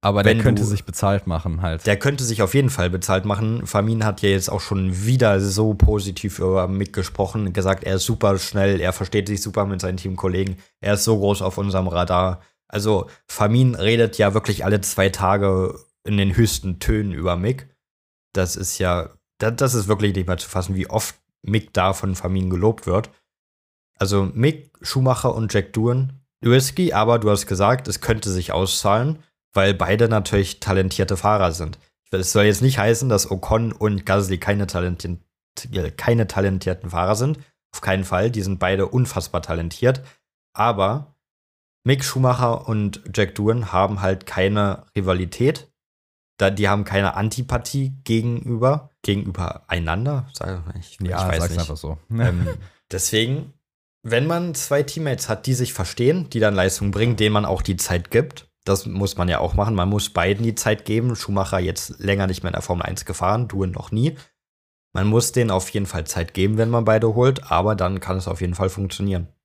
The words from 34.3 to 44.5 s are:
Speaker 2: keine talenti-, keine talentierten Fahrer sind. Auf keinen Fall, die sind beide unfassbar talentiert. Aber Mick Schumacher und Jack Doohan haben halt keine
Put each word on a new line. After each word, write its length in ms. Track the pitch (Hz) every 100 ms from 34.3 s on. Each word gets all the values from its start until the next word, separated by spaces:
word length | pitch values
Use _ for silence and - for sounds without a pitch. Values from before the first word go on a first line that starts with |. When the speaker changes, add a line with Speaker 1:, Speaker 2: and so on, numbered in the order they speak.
| 92
Speaker 2:
keine 280 | - 101 98
talenti-, 520 | 90 90 87 90 87 _ _ _ - 123 101 78 -
keine 300 | - 117 104
talentierten 640 | - 98 95 92 90 -
Fahrer 260 | 85 90 107
sind. 220 | 131 151 - _ _
Auf 60 | -
keinen 240 | - 95
Fall, 260 | 92 90 110
die 120 | 113
sind 160 | 95 92
beide 260 | 92 98 95
unfassbar 560 | 127 120 - - 90
talentiert. 600 | - 85 82 - 120 131 - _ _ _ _
Aber 600 | - 113 101 98 123 143 _ _ _ _ _ _ _
Mick 200 | 120 135
Schumacher 640 | - 131 131 120 123 113 -
und 340 | 110 101 - -
Jack 200 | 95 98
Doohan 380 | - 104 117 107
haben 280 | 92 98 98
halt 260 | 98 95 -
keine 580 | - 95